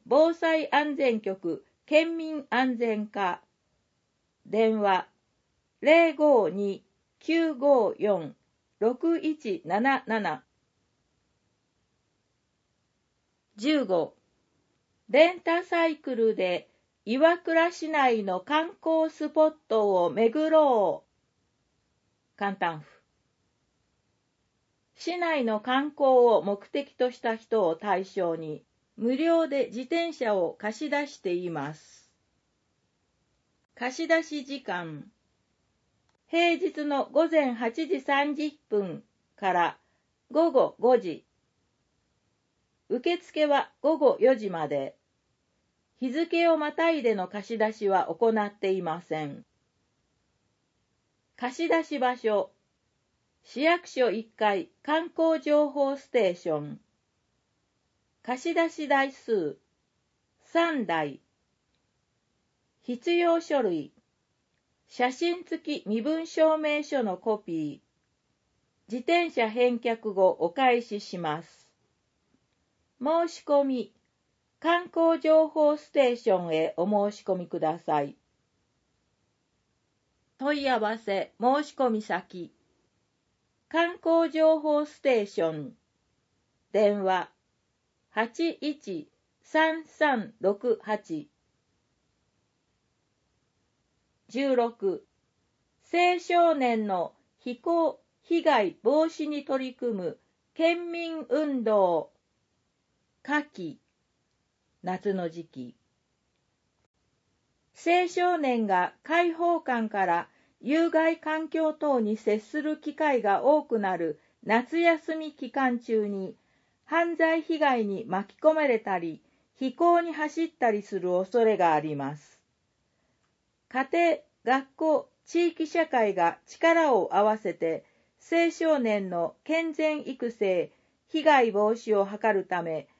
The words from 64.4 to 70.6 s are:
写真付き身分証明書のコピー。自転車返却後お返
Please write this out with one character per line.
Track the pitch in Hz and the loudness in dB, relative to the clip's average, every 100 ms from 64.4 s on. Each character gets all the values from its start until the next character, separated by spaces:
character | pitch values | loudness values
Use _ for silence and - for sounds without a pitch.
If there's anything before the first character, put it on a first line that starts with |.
| _ _ _ _ _ | _ _ _ _ _
写 | - 254 | -2 -2
真 | 262 339 349 | 0 -4 -4
付 | - 320 302 294 | -8 -10 -6 -8
き | - | -4
身 | 226 | -4
分 | 285 320 330 | -2 -4 -4
証 | - 311 311 | 2 2 2
明 | 302 294 | -2 -4
書 | 294 277 | -4 -4
の | 214 180 | -2 -4
コ | 226 214 | -4 -4
ピ | - 160 151 - | -6 -6 -6 -10
ー。 | _ _ _ _ _ _ _ _ _ _ - | _ _ _ _ _ _ _ _ _ _ -10
自 | 247 | -6
転 | 285 339 330 | 0 0 0
車 | 254 220 | -2 -2
返 | 233 247 240 | 2 2 2
却 | 240 226 214 | -4 -4 -4
後 | 190 185 | 4 4
お | - 170 | 4 -2
返 | - | 2